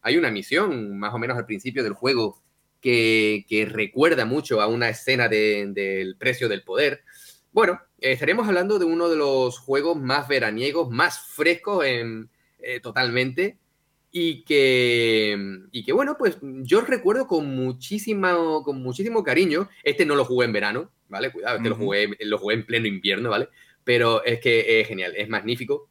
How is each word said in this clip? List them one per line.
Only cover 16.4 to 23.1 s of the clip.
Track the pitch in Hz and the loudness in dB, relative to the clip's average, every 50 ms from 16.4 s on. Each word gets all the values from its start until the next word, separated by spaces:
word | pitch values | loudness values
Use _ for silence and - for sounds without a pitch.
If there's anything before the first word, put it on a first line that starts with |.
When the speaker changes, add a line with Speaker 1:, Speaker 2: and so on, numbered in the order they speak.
Speaker 1:
yo | - 139 131 131 131 123 160 214 | -12 -14 -12 -12 0 2 2 2
recuerdo | 247 - 262 233 - 185 214 254 262 - | 4 2 -2 0 2 2 2 2 0 0
con | 185 160 151 143 135 | 0 -2 0 -2 -2
muchísima, | 131 127 127 127 127 - - 202 208 208 226 214 202 190 185 180 170 165 160 156 151 135 | -2 -2 -4 -4 -6 -10 -8 -8 -6 -4 -4 -2 0 0 2 2 2 2 0 0 -2 -2
con | 143 139 131 | -4 -6 -6
muchísimo | 127 127 123 131 196 233 233 226 185 | -6 -8 -6 -4 -4 -2 -2 -2 0
cariño. | 151 127 156 190 175 147 165 202 196 _ - - | 2 2 4 4 4 2 0 -2 -4 _ -4 -4
Este | 151 139 - 170 | -2 2 2 2
no | 151 147 | 2 4
lo | 143 127 | 2 2
jugué | 120 127 123 123 117 | 2 2 2 2 2
en | 107 | 2
verano, | 104 98 101 104 127 165 - _ _ _ _ | 0 -2 -2 -4 -4 -8 -10 _ _ _ _
¿vale? | 95 98 120 131 | -8 -6 -6 -6
Cuidado, | - 87 95 117 123 113 | -6 -6 -4 -4 -4 -2
este | 117 113 | 0 -2
Speaker 2:
Ujú. | 104 110 | -2 -2
Speaker 1:
lo | 104 | -2
jugué, | 98 98 101 104 104 101 _ | 0 2 0 0 0 -2 _
lo | 110 104 104 98 | -4 -4 -4 -2
jugué | 98 104 110 | 0 -2 -2
en | 117 110 | -2 -2
pleno | - 117 117 113 107 | -2 -2 -2 -2 -2
invierno, | 101 95 92 98 | -4 -2 -2 -2